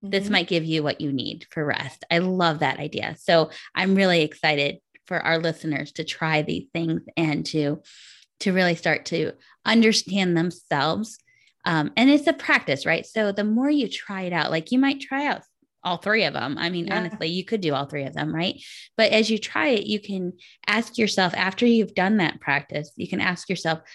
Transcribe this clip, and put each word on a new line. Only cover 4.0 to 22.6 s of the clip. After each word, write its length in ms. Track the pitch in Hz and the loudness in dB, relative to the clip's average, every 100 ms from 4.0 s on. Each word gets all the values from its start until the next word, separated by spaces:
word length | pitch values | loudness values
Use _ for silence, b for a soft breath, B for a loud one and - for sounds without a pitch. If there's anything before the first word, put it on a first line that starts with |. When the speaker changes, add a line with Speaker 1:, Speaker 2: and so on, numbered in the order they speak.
| 190 175 | 4 4
Speaker 1:
excited 560 | 151 - 160 147 143 - _ _ _ | 2 0 0 0 0 -4 _ _ _
for 120 | 180 | -4
our 200 | - 165 | 0 0
listeners 520 | 165 160 160 143 151 | 0 -4 -4 -4 -6
to 120 | - | -8
try 380 | 156 - 160 156 | -8 -4 0 0
these 260 | 151 - - | 0 -4 -6
things 300 | 170 165 160 - - | -6 -2 -4 -4 -2
and 280 | 165 151 156 | 0 0 -2
to, 360 | 156 147 156 B B B B B _ | -2 -2 -2 B B B B B _
to 120 | - | 0
really 240 | 185 180 165 | 2 2 2
start 300 | - 151 - | 0 -2 -2
to 260 | 165 156 - b b | -4 -4 -6 b b
understand 720 | - 226 220 214 - 190 185 170 | 2 6 6 4 0 0 2 2
themselves. 840 | 175 170 _ 147 143 175 220 - b b b b | 0 -4 _ 0 0 0 -6 -10 b b b b
Um, 260 | - 165 147 - | 0 0 0 4
and 120 | 254 | 6
it's 160 | 294 294 | 6 4
a 40 | |
practice, 540 | 311 - 277 - 135 - | -2 2 0 2 -2 0
right? 180 | 165 | -2
So 280 | - 220 208 | -2 0 0
the 100 | 196 | 0
more 260 | 214 220 277 | 0 2 2
you 180 | 294 226 | 2 0
try 340 | - - 196 | -4 -10 -6
it 100 | 185 | -4
out, 180 | 175 151 | -2 0
like, 180 | 160 165 | -2 0
you 80 | 254 | 2
might 220 | 277 277 | 2 0
try 260 | - 269 285 | -4 -4 -2
out 160 | 220 - _ _ _ | -4 -8 _ _ _
all 120 | - 170 | -6 -4
three 280 | - 214 | 0 2
of 100 | 165 | 2
them. 240 | 143 123 160 | -2 -4 -4
I 100 | 170 | -4
mean, 160 | 175 170 | -4 -4
Speaker 2:
Yeah. 100 | 180 | -4
Speaker 1:
honestly, 300 | 180 214 165 | -4 -4 -4
you 160 | 175 | -4
could 160 | 180 226 | -4 -2
do 100 | 175 | -2
all 140 | 139 139 | -2 -4
three 160 | 147 | -6
of 80 | 135 | -8
them, 220 | 156 151 | -6 -4
right? 260 | 156 175 - B B B - | -2 -4 -6 B B B 0
But 160 | 220 | 2
as 180 | 214 214 | 4 2
you 80 | 220 | -2
try 300 | - - 311 | -2 -2 0
it, 180 | 233 208 | 0 0
you 140 | 208 | -6
can 320 | 202 196 180 180 B B - | -4 -6 -6 -8 B B -2
ask 320 | 208 226 - | -2 -2 0
yourself, 340 | 214 - 185 | 0 2 0
after 300 | - 185 190 247 | 2 -2 2 4
you've 280 | 233 202 | 4 4
done 220 | - 185 214 | 2 2 4
that 220 | 160 - | 2 -2
practice, 520 | - 139 | -2 -2